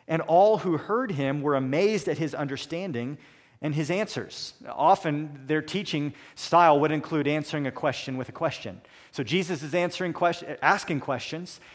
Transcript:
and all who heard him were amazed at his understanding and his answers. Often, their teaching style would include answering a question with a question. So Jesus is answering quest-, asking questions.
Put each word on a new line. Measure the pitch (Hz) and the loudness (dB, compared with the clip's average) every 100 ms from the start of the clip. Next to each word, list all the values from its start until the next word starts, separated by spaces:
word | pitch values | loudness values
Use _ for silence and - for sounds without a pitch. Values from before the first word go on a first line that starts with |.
| - | -4
and | 165 | -4
all | 151 165 202 214 | 4 6 6 4
who | 190 156 | 2 -2
heard | - 220 254 | 0 -2 0
him | 147 139 143 | -2 0 0
were | 143 139 | 0 2
amazed | 131 143 202 214 - | 2 2 2 2 -2
at | 156 | -2
his | 156 | -2
understanding | - 143 135 - 170 190 120 120 147 - - _ _ | -2 -4 -6 -6 -6 -6 -4 -6 -8 -16 -20 _ _
and | 151 | -4
his | 151 151 | -2 0
answers. | 180 214 - 104 - - - - | 0 -2 -4 -8 -10 -14 -14 -10
Often, | - 151 190 165 147 156 143 135 | 0 4 4 2 -2 -4 -8 -2
their | 156 | -2
teaching | 151 190 208 156 147 - - | 0 -4 -2 -2 -4 -6 -16
style | - - 165 170 143 | -12 2 6 8 8
would | 151 | 4
include | 156 - 160 143 | 0 -2 0 0
answering | 151 147 151 139 | -2 -2 -4 -4
a | |
question | 127 151 127 - 131 | -2 -2 -2 -6 -8
with | 127 | -8
a | |
question. | - 165 - 107 92 - - - | -4 -4 -4 -10 -14 -18 -20 -10
So | - | -6
Jesus | 117 175 175 165 | 0 0 0 -4
is | 147 | -2
answering | 170 175 - 185 | 0 0 -2 -4
quest-, | 156 175 170 - 143 | 0 0 0 -6 0
asking | 143 196 - 147 | 2 2 0 -4
questions. | - 127 - 156 180 - - | -2 -4 -4 -8 -10 -14 -20